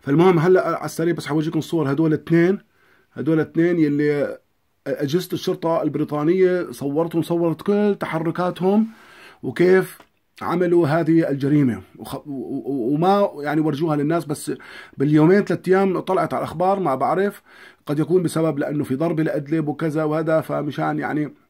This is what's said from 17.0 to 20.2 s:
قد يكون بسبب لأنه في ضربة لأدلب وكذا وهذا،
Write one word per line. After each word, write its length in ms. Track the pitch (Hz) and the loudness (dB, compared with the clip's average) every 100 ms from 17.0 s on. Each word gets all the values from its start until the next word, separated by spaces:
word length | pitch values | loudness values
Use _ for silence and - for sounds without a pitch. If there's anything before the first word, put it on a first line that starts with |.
| 131 160 202 196 _ - - _ - | 0 0 -2 -4 _ -20 -20 _ -6
قد 120 | 147 | -2
يكون 240 | 151 185 | 2 2
بسبب 360 | 165 160 160 143 | 2 0 0 0
لأنه 260 | 139 147 | -2 -2
في 100 | 131 | -2
ضربة 280 | 131 165 160 | -2 -2 0
لأدلب 460 | 156 151 139 160 151 | -2 -2 -2 -2 -2
وكذا 360 | 147 165 147 | -2 -4 -2
وهذا، 360 | 156 156 | -2 -2